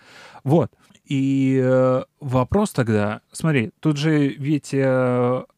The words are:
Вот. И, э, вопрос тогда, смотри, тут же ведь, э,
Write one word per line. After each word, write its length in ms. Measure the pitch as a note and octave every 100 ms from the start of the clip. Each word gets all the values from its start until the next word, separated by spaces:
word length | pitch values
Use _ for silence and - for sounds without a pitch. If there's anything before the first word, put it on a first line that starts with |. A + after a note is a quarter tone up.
| - - - -
Вот. 280 | C3+ D#3+ A#2+ _ _ _ -
И, 540 | C#3 C3+ C3+ C3+ C3
э, 420 | B2+ B2+ B2+ B2+ - _
вопрос 500 | C#3+ B2+ B2+ G3 G#3
тогда, 500 | - A#2 G#2+ G#2 A2+ _
смотри, 380 | - E3 C#3+ A2 -
тут 160 | D#3 D3
же 300 | D#3 D3+ C#3
ведь, 400 | B2 C#3 D3 -
э, 720 | C#3 C3+ C3 B2+ B2 B2 B2+ -